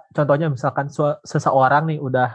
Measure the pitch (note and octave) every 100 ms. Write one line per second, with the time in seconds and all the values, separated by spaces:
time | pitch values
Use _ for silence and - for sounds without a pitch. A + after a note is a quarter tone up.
0 | - - C#3+ C#3+ D#3+ C3 - - C#3+ -
1 | D3 D3 - D3+ C#3+ C3+ B2+ C#3+ D#3+ D#3
2 | C#3 B2+ B2